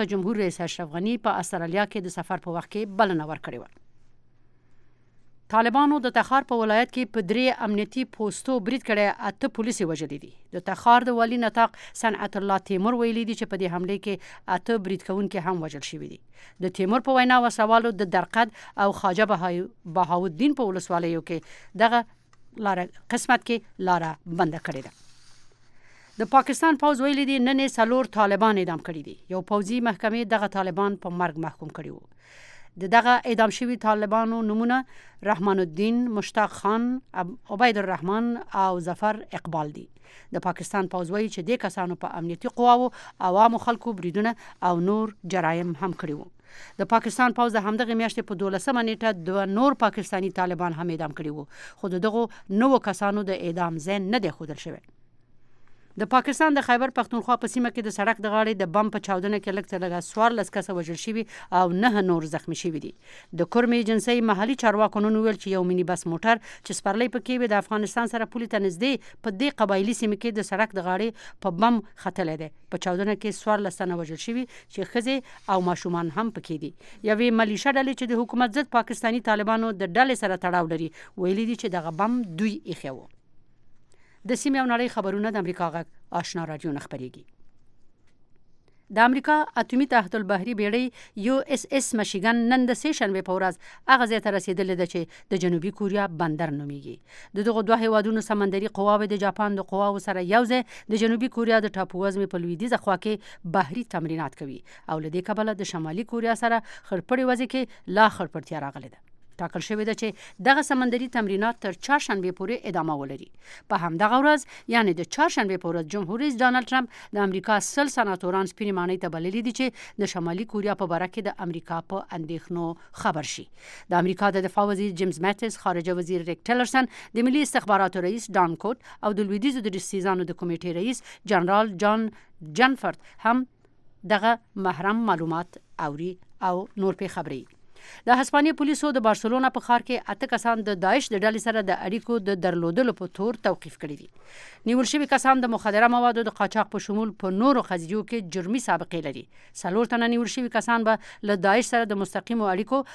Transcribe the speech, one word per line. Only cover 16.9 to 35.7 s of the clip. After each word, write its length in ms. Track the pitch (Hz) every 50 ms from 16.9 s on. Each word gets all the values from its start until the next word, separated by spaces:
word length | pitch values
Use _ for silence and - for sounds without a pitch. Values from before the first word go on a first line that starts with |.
| 214 262 247 -
په 80 | 269
وینا 220 | 254 247 247 254 254 240
وسلوالو 460 | 240 - - 220 214 226 226 226 233 220 185 208
د 80 | 180 175
درقد 420 | 185 175 - - 226 233 226 - - - - - - 202
او 20 | 202 196 -
خواجه 260 | - 196 180 180 220 202 208
بهای-، 340 | 175 175 185 175 175 185 - - _ _ 180 160 185
بهاوالدین 560 | 180 151 175 175 180 190 156 151 233 294 294 -
په 80 | 254 202
ولسوالیو 540 | 185 185 175 - 180 170 170 165 165 165 156 -
کې 520 | 175 160 - - - - - - - 185 214
دغه 220 | 233 226 240 226 - - _ _ _ _ - - - - - 220 202
لاره، 180 | 190 180 180 180 - - - - -
قسمت 320 | 240 - - 254 240 - -
کې 380 | 240 226 220 - - - 185 185
لاره 220 | 180 170 165 160 160 - _
بنده 360 | 175 170 170 175 160 151 165 - -
کړې 140 | 151 135 131
ده. 60 | - - - - - - - - - - - - - - _ - - - - - - - - - - - - 220
د 100 | 214 -
پاکستان 440 | 277 262 - 262 - - 330 311 269 -
پوځ 200 | 294 294 233 262 285
ویلي 180 | 285 269 285 254 269
دي 100 | 269 247 254
نن 180 | 269 269 269
یې 80 | 269 269 -
څلور 340 | 226 226 240 254 262 - - 208
طالبان 420 | 214 196 202 190 214 220 214 196 185
اعدام 220 | 170 165 160 -
کړي 160 | - 170 160 143 -
دي. 80 | - - - - 180
یو 100 | 185 180 -
پوځي 320 | 214 208 202 180 233 247 233 233
محکمې 420 | 208 170 - 220 208 233 240 202 226
دغه 180 | 220 208 196 -
طالبان 460 | 196 190 185 170 175 202 202 202 190 -
په 120 | 190 175 175 180
مرګ 220 | 170 151 156 160 156
محکوم 280 | - - - 156 - -
کړي 100 | 156 143 143 -
وو. 80 | - - - - _ - - - - - - - - - - -
د 100 | 180 196
دغه 220 | 226 233 226 240 247 240 - 254
اعدام 200 | 233 196 220 220
شوي 260 | 196 - 254 240 247 - -
طالبانو 520 | 214 214 208 214 208 208 220 226 226 226 233 226 214
نومونه 280 | 208 220 233 233 247 262 262 - - - - - - - - 196
رحمان 300 | 214 165 185 202 196 190 185
الدین، 340 | 170